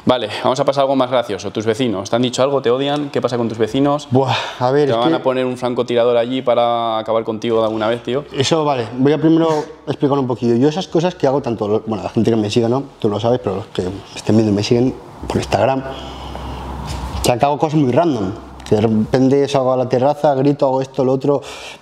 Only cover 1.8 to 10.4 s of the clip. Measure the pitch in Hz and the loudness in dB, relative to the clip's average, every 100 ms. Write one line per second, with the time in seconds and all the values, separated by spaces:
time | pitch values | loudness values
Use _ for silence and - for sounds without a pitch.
1.8 | 123 95 98 117 127 127 135 139 113 127 | 0 -2 -2 0 0 0 0 2 0 0
2.8 | 139 147 143 131 120 120 117 113 107 135 | 0 -2 -4 -2 -2 -2 -2 -2 0 2
3.8 | 143 147 - 127 131 117 - - 123 143 | 2 0 0 2 2 -2 -6 -2 0 2
4.8 | 143 113 123 - 131 127 127 123 123 127 | 2 2 0 0 0 0 -2 -2 -4 -2
5.8 | 123 120 120 120 120 131 127 117 120 117 | 0 2 4 2 0 -2 0 2 2 2
6.8 | 117 110 110 113 113 110 117 113 110 110 | 0 -2 0 -2 -2 -4 0 2 2 0
7.8 | 107 120 123 127 - 143 131 165 147 135 | 0 -2 -2 -6 -4 -2 0 2 2 -2
8.8 | 110 123 135 151 160 165 165 151 147 - | -4 0 2 4 4 4 4 0 -4 -10
9.8 | - 139 143 143 127 117 | -8 -2 0 0 0 -2